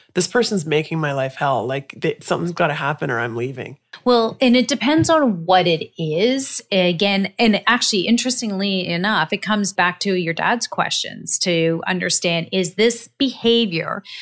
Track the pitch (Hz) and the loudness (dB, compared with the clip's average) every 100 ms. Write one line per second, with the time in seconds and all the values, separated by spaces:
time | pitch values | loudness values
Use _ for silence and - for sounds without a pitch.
0 | _ - 127 247 226 202 156 151 156 160 | _ -2 0 2 2 0 0 0 0 -2
1 | 151 139 135 - 147 123 113 135 139 - | -2 -2 -4 -2 0 0 0 -4 -8 -6
2 | 160 - - 165 170 170 165 147 143 147 | -4 -4 -4 -2 -2 -2 -2 0 -4 -2
3 | 151 117 120 117 127 127 117 123 _ - | -2 -2 -2 -4 -6 -6 -12 -14 _ -6
4 | 247 240 220 - 247 247 247 277 233 320 | 2 2 2 0 4 4 4 0 2 2
5 | 330 320 269 175 165 185 175 160 - - | 4 4 4 0 2 4 4 0 -2 -6
6 | 160 156 233 269 269 - - 196 180 165 | -4 0 2 2 -2 -4 -2 2 2 2
7 | 202 196 196 - 233 202 - 240 - 208 | 0 0 -2 0 2 2 2 0 2 0
8 | 190 233 254 247 220 190 202 190 170 170 | 2 0 0 -2 -4 -2 -2 -2 -2 -2
9 | 196 202 160 202 185 208 202 - 180 175 | 0 0 0 -2 -2 0 0 0 0 0
10 | 202 185 165 160 160 240 - - 170 - | -2 -2 -2 -2 0 0 -2 -4 -4 -4
11 | - - - - 185 170 165 165 - 180 | -6 -8 -4 -2 0 2 2 0 -2 -4
12 | 180 - 175 170 165 190 175 - 233 233 | -2 0 0 -2 -2 -2 -2 2 2 2
13 | - - 269 - 233 233 220 165 - 196 | -4 -2 -2 0 2 2 2 -2 -6 -8
14 | - - | -10 -14